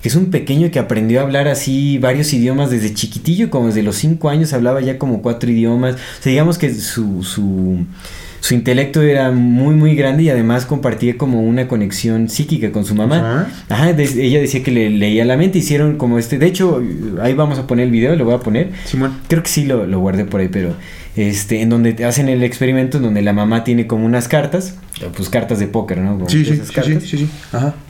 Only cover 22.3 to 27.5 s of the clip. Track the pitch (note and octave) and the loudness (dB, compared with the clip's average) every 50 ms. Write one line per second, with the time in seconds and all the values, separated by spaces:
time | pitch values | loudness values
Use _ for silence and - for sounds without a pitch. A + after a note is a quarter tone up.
22.3 | C3 B2 B2 A#2+ A#2+ - C3+ B2+ C3+ C3 C3 B2+ C3 D3 B2+ A2+ G#2 G#2 G2+ G#2 | 2 2 0 0 0 0 0 0 2 2 0 0 0 0 0 0 0 2 2 2
23.3 | G2+ G#2 G#2 G#2+ A2 A#2 A#2 B2 A#2+ A#2+ A2+ A2+ A#2+ A2 A2 A2+ A#2+ B2 A#2+ - | 2 2 2 2 0 0 0 0 0 0 0 0 -2 0 2 2 0 0 0 0
24.3 | - D3+ C#3+ D3 - F3+ F#3 - - - - - - - - - - - F#2+ - | 0 0 0 0 -2 -4 -4 -6 -12 -16 -18 -16 -14 -12 -12 -10 -8 -8 -6 -2
25.3 | - B2 A2 - A#2+ G2+ G2+ G2 - A2+ G2+ - F#2 F2 F#2 G2 G2+ G2+ F2+ - | -2 -2 -2 0 -2 -2 -2 -2 -2 -4 -2 -2 -4 -2 -2 -2 -2 -2 -2 0
26.3 | - D3+ D3+ C#3 D3+ D3 - - - - C3 D3 D#3 D3+ - - - C#3+ D3 D3+ | 2 2 2 2 0 -2 -2 -4 -4 -2 0 0 0 0 -2 -2 -4 -2 -2 -4
27.3 | - - - - | -4 -8 -12 -6